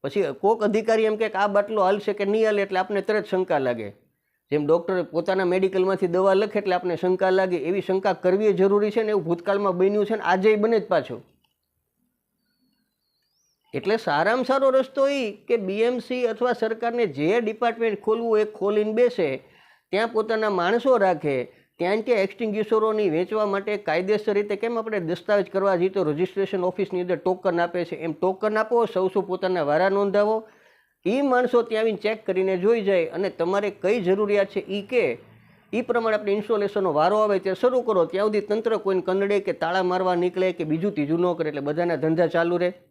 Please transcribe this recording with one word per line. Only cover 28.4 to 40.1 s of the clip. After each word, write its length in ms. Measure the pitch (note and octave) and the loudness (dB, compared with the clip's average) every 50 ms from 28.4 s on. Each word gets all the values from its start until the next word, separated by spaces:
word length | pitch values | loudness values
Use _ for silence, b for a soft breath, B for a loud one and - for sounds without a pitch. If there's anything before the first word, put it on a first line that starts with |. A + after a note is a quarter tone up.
| - G#3+ G#3+ | -2 -2 0
આપો, 280 | G#3+ G#3+ A3 B3 A#3 A3+ | 0 0 2 2 0 0
સૌ 220 | G#3+ - F#3 F#3+ | 2 0 -2 -2
સૌ 140 | F#3 - G#3 | 0 0 -2
પોતાના 420 | F#3 - F#3 F#3 F#3+ F#3 F#3 F3 D3+ | -2 -2 -4 -4 -2 -2 0 0 0
વારા 260 | C#3+ D3 D#3+ F#3 G3 | 2 2 2 2 2
નોંધાવો. 580 | F#3+ G3 G3+ G3 F#3+ G3+ G#3 G#3+ A3 A3 A3 b b b b b b b b b b b _ | 2 2 0 2 2 2 2 2 0 -2 -4 b b b b b b b b b b b _
ઈ 140 | F3 A3 C4+ | -2 0 2
માણસો 400 | C#4+ C#4 B3 B3 B3 B3 B3+ A#3+ | 2 2 2 2 2 4 2 2
ત્યાં 200 | A3+ A#3+ A3 G#3+ | 2 2 -2 0
આવીને 160 | A3 A3+ G#3 | 0 0 -2
ચેક 280 | - - G#3 A3+ G#3+ - | -2 -2 -4 -4 -2 -4
કરીને 320 | - F#3 F#3 F#3+ F#3+ F#3+ | -2 -2 0 0 0 0
જોઈ 240 | F3+ F3+ A3 A#3 A#3 | 2 2 2 2 2
જાય 240 | G3 G3 G3 F3+ E3 | 2 2 2 2 0
અને 240 | - - E3+ G3+ F#3 | 0 -2 -4 -4 -4
તમારે 400 | - - E3+ F3 F#3+ G3+ G#3+ G3+ | -2 -2 -2 0 0 0 0 -2
કઈ 320 | - - - F#3 A3+ B3 | -6 -2 0 0 0 2
જરૂરિયાત 460 | F3+ F3 F#3+ G3+ G#3+ G3+ G#3 G3+ G3 | 2 2 2 2 2 2 2 0 0
છે 120 | G3+ - G3+ | 0 -4 -8
ઈ 220 | - - F#3+ G3+ | -6 -4 -6 -6
કે, 360 | G3 - B3+ A#3+ F#3+ C3+ A#2 A#2 - b b b b b b b b b - | -6 -2 0 0 0 0 -2 -6 -10 b b b b b b b b b -4
ઈ 80 | A#3 | -4
પ્રમાણે 360 | A#3+ - A#3+ A#3+ A3+ A3 G#3+ | -2 0 -2 0 0 0 -2
આપણે 160 | G#3+ G#3+ G3+ G3 | 0 0 0 -2
ઇન્સ્ટોલેશનનો 600 | G#3+ G#3 - A3+ G#3 G3+ G3+ - G#3 F#3+ F3+ D3 | -2 0 -2 0 0 0 -2 0 0 0 2 2
વારો 240 | D3+ D#3 F3+ G#3 | 4 4 4 4
આવે 220 | G#3+ G#3+ G#3+ G3+ F#3 | 2 2 2 0 0
ત્યારે 220 | - F#3+ F#3 - | 0 -2 -2 2
શરૂ 200 | - B3+ B3+ B3+ | 2 2 2 2
કરો. 240 | A#3+ A3 G#3 F#3 E3 | 0 2 2 2 2
ત્યાં 200 | E3 F3 F#3+ G#3 | 2 0 0 0
સુધી 160 | G#3+ G#3+ G#3 | 0 0 -2
તંત્ર 360 | G3+ - G#3 A3+ A3 A3+ A3 | -2 -2 -4 -2 0 0 -2
કોઈને 240 | F#3+ - G3 F#3+ F#3 | 0 0 0 0 0
કંદડે 380 | F3 F#3 F#3 G3 G3 G3+ G#3 G3 | 0 0 0 0 0 0 0 0
કે 140 | G3 G3+ G3 | 0 -2 -4
તાળા 300 | - E3 E3 F3+ F#3+ F#3 | -2 -2 0 0 0 0
મારવા 320 | F3+ F3+ F#3 F#3 F#3 | 0 0 0 0 0